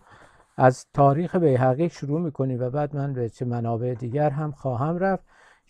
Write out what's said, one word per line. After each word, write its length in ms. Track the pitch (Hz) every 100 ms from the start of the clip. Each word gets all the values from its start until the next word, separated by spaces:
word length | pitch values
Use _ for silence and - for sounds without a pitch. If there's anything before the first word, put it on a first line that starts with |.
| - - - _ _ -
از 280 | 131 127 -
تاریخ 420 | - 143 147 175 185
بیهقی 540 | 160 123 131 131 170
شروع 320 | - 139 151
می‌کنیم 400 | 175 - 131 123
و 80 | 123
بعد 260 | 139 147 143
من 180 | 139
به 160 | 131 117
چه 160 | - 123
منابع 480 | 120 117 117 123
دیگر 360 | 120 123 139 151
هم 220 | 143 151
خواهم 460 | 147 135 117 147 170
رفت. 260 | 190 185 _ _ _ _ _